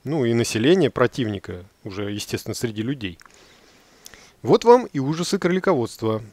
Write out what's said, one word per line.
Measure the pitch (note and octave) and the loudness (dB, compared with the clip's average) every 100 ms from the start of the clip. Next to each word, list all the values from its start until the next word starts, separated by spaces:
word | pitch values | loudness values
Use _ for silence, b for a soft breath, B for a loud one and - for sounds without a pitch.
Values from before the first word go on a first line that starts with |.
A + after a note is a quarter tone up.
ну | B2 D#3 | -6 -2
и | A#2 | 2
населения | A#2 A2 A2 C3 F#3+ C#3 | 2 0 0 4 4 4
противника, | A#2+ B2 - A2 G2 - F2+ F#2+ _ | 2 0 0 -4 -6 -8 -12 -14 _
уже, | A2 F#2+ G#2 | -12 -8 -6
естественно, | G2+ - A#2 - | -6 -6 -8 -6
среди | G#2 A#2+ G#2+ | -6 -6 -4
людей. | A2+ C#3 G2 F2 - b b b b b b b b b b b | -6 -6 -8 -10 -18 b b b b b b b b b b b
Вот | A2 G3 | 2 4
вам | A#3 B3 A#3+ | 6 6 4
и | C#3+ | -4
ужасы | C3+ D#3+ F3 G3+ | -2 -2 -2 -2
кролиководства. | F3 F3+ G3 D3+ A2+ - A2 A2 G#2+ | 0 0 2 0 0 -4 -2 -2 -6